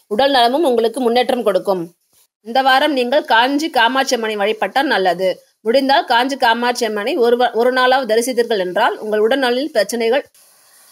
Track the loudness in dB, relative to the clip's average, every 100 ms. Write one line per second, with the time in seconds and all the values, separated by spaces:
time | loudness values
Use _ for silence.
0 | -8 0 2 4 2 2 0 0 -2 0
1 | 0 0 0 0 0 0 0 -4 -4 _
2 | _ _ _ _ -6 -2 2 2 2 0
3 | 0 0 2 2 2 0 -2 0 0 0
4 | -2 -2 -2 -2 -2 -2 -4 -2 0 0
5 | 0 0 -2 -4 _ _ 0 0 2 0
6 | 2 0 0 0 0 2 0 -2 -2 -4
7 | -4 0 2 2 0 2 0 2 2 2
8 | 0 -2 0 -2 -2 -2 -2 0 0 -2
9 | -4 0 0 0 0 -2 -2 -2 -2 -2
10 | 0 -2 -4 _ _ _ _ _ _